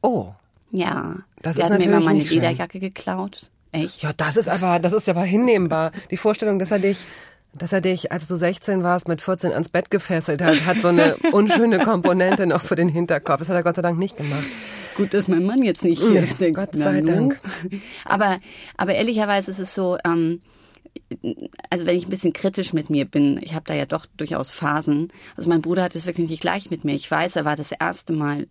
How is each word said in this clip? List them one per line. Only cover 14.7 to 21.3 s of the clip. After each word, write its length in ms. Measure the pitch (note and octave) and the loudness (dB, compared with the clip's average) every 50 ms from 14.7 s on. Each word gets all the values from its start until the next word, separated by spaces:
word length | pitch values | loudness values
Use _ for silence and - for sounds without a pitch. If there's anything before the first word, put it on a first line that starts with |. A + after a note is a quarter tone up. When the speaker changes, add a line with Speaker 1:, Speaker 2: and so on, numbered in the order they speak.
| - - - - - | -14 -14 -14 -12 -4
Speaker 2:
Gut, 180 | - G3+ G3 - | -4 -2 0 0
dass 140 | G#3 G3 | 0 2
mein 180 | - F#3 E3 F3+ | 2 2 2 2
Mann 160 | G3 A3+ C4+ | 2 2 2
jetzt 220 | B3+ G#3+ E3+ - - | 2 2 0 0 2
nicht 160 | F3 E3+ C#3+ | 0 2 4
hier 100 | E3 A3+ | 4 4
Speaker 1:
Nee, 80 | G#3 F#3+ | 6 6
Speaker 2:
ist, 200 | D#3 B2+ B2+ - | 4 2 0 0
der 140 | F#3+ E3+ D#3+ | 0 0 2
Speaker 1:
Gott 160 | - G3 - - | 0 -4 -2 0
sei 280 | D3+ D3 D3 D3 D3 | 0 0 2 2 2
Speaker 2:
Nanu. 280 | D3+ D#3+ E3+ G3 A#3+ C4+ | 2 2 2 2 2 2
Speaker 1:
Dank. 100 | C#4 - - G3 F#3 - E3 F#3 G3 G3+ - - - - - | 0 -2 -8 -12 -12 -10 -10 -10 -10 -10 -14 -16 -18 -16 -4
Speaker 2:
Aber, 320 | - - G3 G#3 G3 F#3 F3+ - - - - - - - | -4 0 0 2 0 0 -2 -6 -16 -20 -20 -20 -18 -6
aber 180 | - G3 F3+ F#3+ | -4 -2 0 0
ehrlicherweise 560 | G#2+ F#3+ A3+ A#3 G#3+ G#3+ G#3 G3+ G3+ G3 - | 0 0 0 0 0 0 2 0 0 0 -2
ist 80 | F#3 G3 | -6 -4
es 160 | F#3 F3+ - | -4 -4 -2
so, 220 | - F#3+ F3+ F3+ - - | -2 0 -2 -2 -2 -2
ähm, 340 | E3 E3+ E3+ E3 D#3+ E3+ E3+ _ _ _ _ _ _ _ - _ - _ - _ _ - - - A#2+ | 0 0 2 2 0 -2 -4 _ _ _ _ _ _ _ -20 _ -20 _ -20 _ _ -18 -10 -8 -8